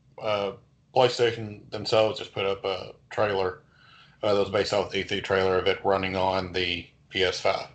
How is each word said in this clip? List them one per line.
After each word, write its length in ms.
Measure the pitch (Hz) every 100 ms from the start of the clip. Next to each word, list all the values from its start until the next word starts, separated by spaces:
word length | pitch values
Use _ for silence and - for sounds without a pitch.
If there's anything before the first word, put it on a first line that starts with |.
| _ -
uh, 320 | 110 101 98 - _ _ _
PlayStation 720 | 131 123 - 117 113 107 104 -
themselves 480 | 107 101 110 110 -
just 140 | -
put 120 | 107
up 200 | 98 98
a 300 | 98 95 - - -
trailer, 520 | - 107 95 92 - - _ - - - _
uh, 120 | 104
that 60 | 101
was 100 | 98
based 220 | 101 95
off 180 | 104 87
the 80 | 98
E 40 |
three 160 | 90 101
trailer 380 | - 95 95 92
of 80 | 92
it 120 | 92
running 320 | 95 98 95 92
on 360 | 92 95 92
the 340 | 92 90 87 - _ _
P 120 | 95
S 160 | 90 -
five. 280 | 98 98 -